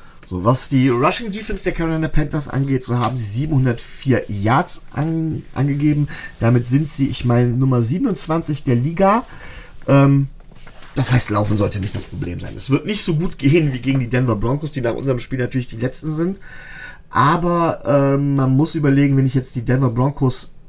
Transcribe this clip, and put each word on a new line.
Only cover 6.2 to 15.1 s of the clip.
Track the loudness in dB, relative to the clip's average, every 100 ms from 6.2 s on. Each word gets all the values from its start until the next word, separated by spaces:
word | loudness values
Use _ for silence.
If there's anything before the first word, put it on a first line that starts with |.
| -14 -2
Damit | 2 4 4
sind | 2 0
sie, | 0 -2
ich | 0 2
meine, | 4 2
Nummer | 2 2 2
siebenundzwanzig | 2 0 0 -2 -2 -2 -2 -4
der | 0 0
Liga. | 0 2 4 4 0 -10 -14 -16 -16 -10 4
Ähm, | 6 6 4 2 -6 -20 -18 -18 -18 -8
das | -4 2
heißt, | 2 2
laufen | 0 0 0
sollte | 0 -2
nicht | -6 -6
das | -8
Problem | -8 -8 -8
sein. | -10 -10
Es | -2
wird | 0 0
nicht | -2
so | 0 0
gut | 0 0
gehen | 4 4 4
wie | 0
gegen | 0 0
die | 0
Denver | 0 2 0
Broncos, | 0 -2 -4
die | -4
nach | -2
unserem | -2 -2